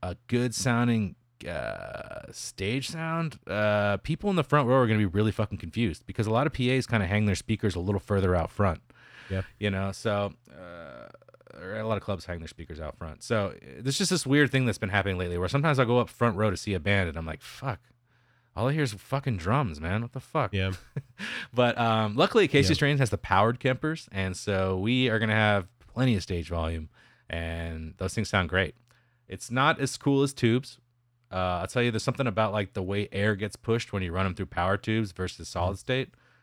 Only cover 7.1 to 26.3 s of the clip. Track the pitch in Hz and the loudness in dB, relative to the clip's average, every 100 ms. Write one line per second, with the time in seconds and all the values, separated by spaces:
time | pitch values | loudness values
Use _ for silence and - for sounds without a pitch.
7.1 | 104 104 95 - 110 107 87 92 101 - | 2 2 2 0 -2 0 0 -2 -2 0
8.1 | 101 95 90 80 - 101 82 - - - | 2 4 2 0 0 0 0 -8 -20 -20
9.1 | - - 95 - - 104 95 98 - 110 | -20 -6 -6 -6 -4 -2 0 -2 -4 -2
10.1 | 101 101 - _ 71 90 85 76 60 55 | 0 0 -6 _ -20 -18 -16 -16 -16 -18
11.1 | - - - - - 90 110 110 104 - | -20 -20 -20 -20 -14 -8 -6 -2 -2 -2
12.1 | 95 - 85 82 - 78 78 76 - 87 | -6 -6 -8 -10 -14 -14 -10 -10 -10 -12
13.1 | 71 - 110 98 - - 67 127 139 190 | -12 -2 0 0 -6 -16 -8 -4 -2 0
14.1 | 165 131 143 143 135 123 98 98 101 98 | 0 4 4 6 4 2 0 0 2 2
15.1 | 90 87 87 90 139 160 131 117 123 110 | 0 -2 -2 0 2 2 4 4 4 2
16.1 | - 120 95 107 90 - 92 80 101 87 | 0 0 2 0 0 -2 -2 2 2 2
17.1 | 80 80 78 - - 131 101 _ _ _ | -2 -6 -8 -12 -10 -8 -8 _ _ _
18.1 | _ _ _ _ - 123 156 135 104 - | _ _ _ _ -4 -2 0 -2 -4 -4
19.1 | 139 139 98 85 135 117 73 82 104 117 | -4 -2 -2 0 0 0 -4 -2 -2 -4
20.1 | 135 - 160 117 98 95 92 - - - | -10 -6 -2 -2 0 -2 -4 -8 -12 -12
21.1 | - - - - 120 123 - 117 110 107 | -12 -10 -10 -4 2 2 4 2 2 2
22.1 | 110 190 240 170 143 98 104 143 143 123 | 2 2 4 4 4 4 4 2 2 2
23.1 | 98 - 95 110 123 131 127 156 160 - | 0 2 4 4 2 0 0 -2 -6 -8
24.1 | 98 95 90 - 95 95 92 107 127 127 | -4 -4 -4 -2 0 0 0 0 2 2
25.1 | 110 110 107 107 101 92 _ - - 131 | 2 2 4 4 2 0 _ -10 0 2
26.1 | 101 - | 2 0